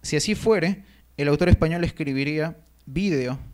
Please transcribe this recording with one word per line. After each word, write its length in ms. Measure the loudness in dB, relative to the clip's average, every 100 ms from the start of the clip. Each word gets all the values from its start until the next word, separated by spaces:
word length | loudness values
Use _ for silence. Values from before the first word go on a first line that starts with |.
Si 140 | -2
así 200 | -2 0
fuere, 480 | -2 2 2 2 -2 -8 -20 -20 -4
el 100 | 0
autor 220 | 2 4
español 340 | 4 4 0
escribiría 720 | -4 -4 -4 -2 -2 -2 -4 -6 -20 _
video 540 | -10 -4 0 0 -2 -4 -10